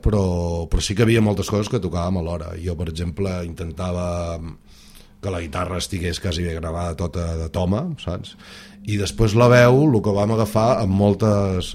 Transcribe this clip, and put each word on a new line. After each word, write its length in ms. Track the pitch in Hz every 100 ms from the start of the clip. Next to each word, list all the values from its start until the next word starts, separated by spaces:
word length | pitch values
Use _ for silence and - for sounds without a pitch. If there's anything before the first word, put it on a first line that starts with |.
però, 640 | 113 104 95 87 85 85 82
però 160 | 85
sí 140 | - 98
que 80 |
havia 160 | 110 113
moltes 240 | 107 101 -
coses 160 | 104 104
que 80 | 98
tocàvem 400 | 90 87 87 92
alhora. 300 | 82 87 80 85
Jo, 160 | 90
per 140 | 80 85
exemple, 400 | 80 87 80 98 90
intentava 960 | 87 82 85 78 90 90 87 87 85 82 80 - - - - - - -
que 100 | 98
la 100 | 87
guitarra 380 | 82 92 87 90
estigués 400 | - 92 87 80
quasi 240 | 95 82
bé 140 | 87 82
gravada 400 | 82 82 87 80
tota 320 | 87 87 82 82
de 120 | 80
toma, 340 | - 90 104 175 147
saps? 320 | - 90 92 - - - - -
I 140 | - 104
després 380 | 95 - 110 107
la 100 | 123
veu, 360 | 123 120 127
el 160 | 151 113
que 140 | 104 101
vam 180 | 104
agafar 460 | 110 107 110 113 113
amb 160 | 101 98
moltes, 760 | 104 98 110 101 98 92 -